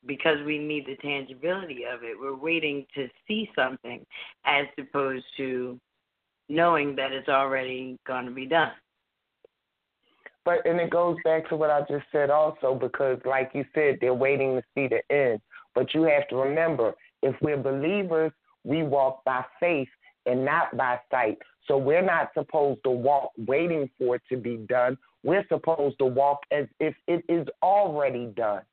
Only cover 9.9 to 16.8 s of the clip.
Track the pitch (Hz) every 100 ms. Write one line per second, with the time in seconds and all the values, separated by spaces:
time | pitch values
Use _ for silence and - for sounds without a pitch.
9.9 | _ _ _ - _ - 175 165 170 165
10.9 | 165 175 165 165 160 160 156 151 147 143
11.9 | 143 - 156 143 147 151 151 131 131 123
12.9 | - 139 127 127 135 131 139 135 - 151
13.9 | - 127 127 135 139 135 127 - - 135
14.9 | 117 - 143 131 107 _ - - - 127
15.9 | 151 160 147 - 123 135 151 165 143